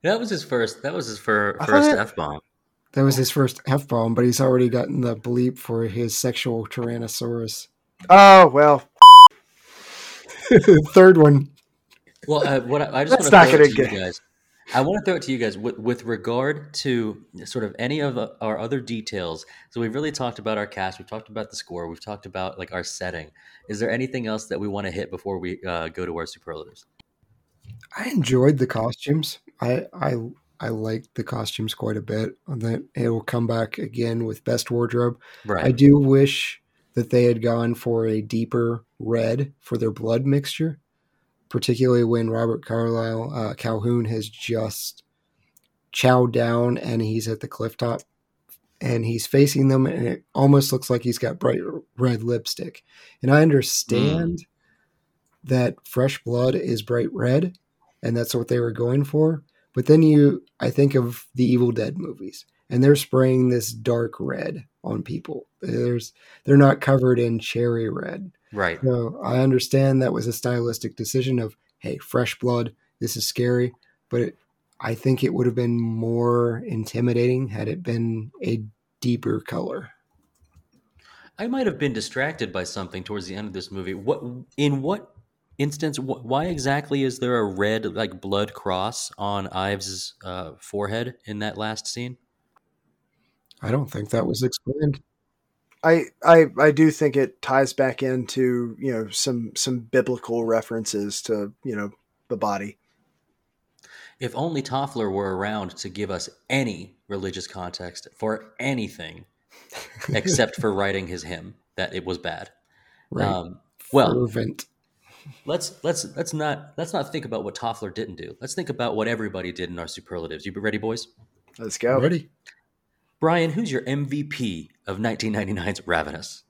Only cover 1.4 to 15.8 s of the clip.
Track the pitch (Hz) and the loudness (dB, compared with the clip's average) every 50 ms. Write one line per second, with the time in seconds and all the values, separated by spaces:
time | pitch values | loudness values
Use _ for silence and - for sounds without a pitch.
1.4 | 104 101 - - 147 - - 294 294 302 294 - - 110 - - 80 73 73 78 | 2 0 -2 -4 0 4 4 6 6 6 4 2 -2 -6 -6 -8 -6 -6 -8 -10
2.4 | _ _ _ _ _ _ _ _ _ _ - 139 139 135 127 123 131 120 - 147 | _ _ _ _ _ _ _ _ _ _ 0 2 2 2 4 2 0 -2 0 0
3.4 | 139 127 - - _ - 135 147 139 - 123 117 113 113 113 113 123 123 120 - | 0 0 -2 -6 _ -2 -2 -2 0 -2 -2 -2 0 0 2 2 2 2 2 2
4.4 | 135 131 127 127 127 123 117 123 123 - 143 135 123 120 117 110 - 123 120 123 | 2 2 4 2 2 2 0 -2 -4 -2 -4 -4 -4 -4 -4 -6 -6 -4 -2 0
5.4 | 123 127 127 - - - 117 113 117 110 92 117 120 113 - - - 127 117 - | 0 -2 -4 -6 -10 -6 -4 -4 -4 -4 -4 -4 -6 -4 -4 -4 -4 -4 -4 -4
6.4 | - 127 117 113 107 - - - 120 117 120 117 117 110 - - 123 120 120 117 | -6 -4 -4 -6 -8 -8 -8 -8 -6 -6 -6 -8 -10 -10 -8 -8 -6 -6 -6 -6
7.4 | 113 110 - - - _ _ _ _ _ _ _ - - 180 196 202 196 196 190 | -8 -8 -10 -12 -14 _ _ _ _ _ _ _ 6 10 12 12 12 12 12 12
8.4 | 180 151 127 143 147 147 143 139 - _ _ _ 988 988 988 988 988 988 - _ | 12 10 10 8 8 8 6 4 2 _ _ _ 12 12 12 12 12 12 10 _
9.4 | _ _ _ _ _ - - - - - - - - - - - - - - - | _ _ _ _ _ -20 -20 -20 -20 -20 -18 -18 -18 -18 -18 -20 -20 -20 -20 -16
10.4 | - - 247 208 - - 185 151 151 - - 190 185 185 185 165 151 147 143 139 | -2 4 4 6 8 8 8 8 6 6 8 10 12 12 12 10 10 8 8 6
11.4 | 143 - _ _ _ _ _ _ _ _ _ _ _ _ _ _ - - 151 147 | 2 -2 _ _ _ _ _ _ _ _ _ _ _ _ _ _ -6 -2 -2 0
12.4 | 135 139 139 135 117 120 135 147 147 - 123 127 143 160 254 262 165 277 214 185 | 0 2 0 0 0 -2 -2 -2 -2 -2 -2 -2 2 2 2 2 6 8 10 10
13.4 | 160 - 160 151 147 143 120 123 131 - 107 95 92 90 90 - _ _ _ _ | 10 10 8 6 6 6 6 2 0 0 -2 -6 -6 -8 -10 -12 _ _ _ _
14.4 | _ _ _ _ _ - - 127 135 156 196 214 - 196 180 160 - - 135 117 | _ _ _ _ _ -4 -2 -2 0 0 -2 -2 -2 -2 -4 -2 -4 -6 -4 -2
15.4 | 117 107 95 95 107 120 - - | -4 -4 -4 -6 -8 -8 -8 -6